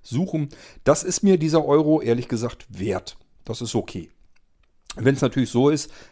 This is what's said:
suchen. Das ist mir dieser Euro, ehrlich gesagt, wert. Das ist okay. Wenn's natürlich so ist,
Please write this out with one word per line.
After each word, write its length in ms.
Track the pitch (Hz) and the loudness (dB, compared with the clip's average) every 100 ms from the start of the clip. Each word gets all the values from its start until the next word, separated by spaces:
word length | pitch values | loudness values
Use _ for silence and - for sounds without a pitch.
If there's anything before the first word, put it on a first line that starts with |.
suchen. 480 | - 117 185 156 143 - - - | -8 -4 -4 -4 -6 -10 -20 -4
Das 200 | - 151 | 0 0
ist 180 | - - | 0 0
mir 160 | 202 185 | 4 4
dieser 260 | 156 160 | 4 2
Euro, 380 | 143 147 151 156 | 4 2 4 2
ehrlich 260 | - 120 120 | 2 -2 -2
gesagt, 380 | 117 117 - - | -6 -6 -10 -16
wert. 480 | 95 101 92 - - _ _ - | -8 -4 -4 -8 -18 _ _ -12
Das 160 | 110 | -10
ist 140 | 120 113 | -4 -4
okay. 340 | - 95 80 _ _ _ _ _ _ _ _ - | -4 -10 -14 _ _ _ _ _ _ _ _ -2
Wenn's 260 | 120 139 | 0 2
natürlich 280 | 131 131 120 | 0 0 0
so 200 | 117 139 | 2 2
ist, 220 | 151 - - - | 2 -4 -14 -20